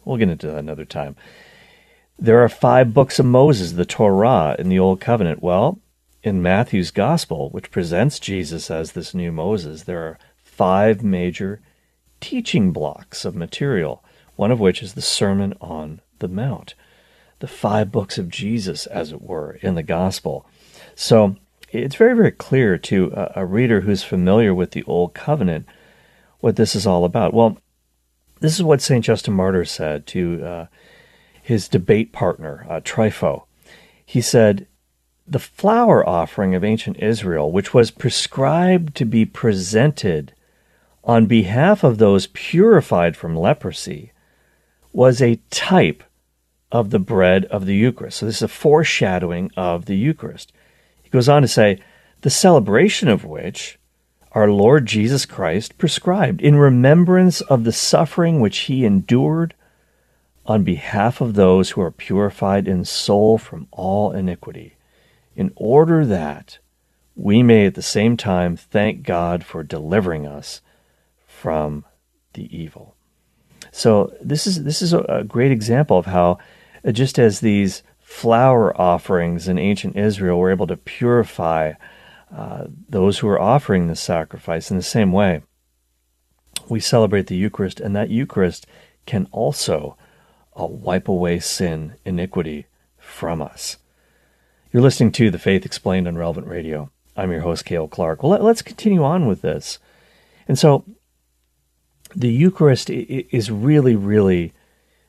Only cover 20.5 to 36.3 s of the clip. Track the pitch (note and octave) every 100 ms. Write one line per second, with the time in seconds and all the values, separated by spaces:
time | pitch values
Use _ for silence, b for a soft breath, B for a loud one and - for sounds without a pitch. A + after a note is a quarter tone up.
20.5 | b b b b - - A2+ G#2 G2 _
21.5 | _ - A2 C#3 - A#3 A#3 E3 - -
22.5 | C3+ A2+ E2+ - G2 F2+ G2+ F#2+ - F#2
23.5 | G#2 B2 G#2 F#2+ G2 - F#2 F2+ G#2 A2
24.5 | F2+ F2+ - - F2 E2+ - - D3+ F#2+
25.5 | D#2 - b b b b b b b A#2+
26.5 | G#2+ A2 G2+ G2 F2+ F2 A#2 F2+ A2+ A2+
27.5 | - _ _ _ _ _ _ _ _ D#3
28.5 | E3 E3 C#3 - B2+ A2 G#2+ - G2 F#2+
29.5 | F#2 E2 - D#2 D2+ - F#2 E2+ E2+ D#2
30.5 | F2 E2 b b b b b b b -
31.5 | A2+ - F2+ F2 G#2+ A2+ - F2+ - D#2
32.5 | C#2+ - E2 - - A2 - D#2+ C2+ _
33.5 | _ b b b b _ C3 - B2+ G#2+
34.5 | G2 - _ _ _ _ _ - C#3+ -
35.5 | _ G3 A#3 A#3 B2+ E2 F2 D#2+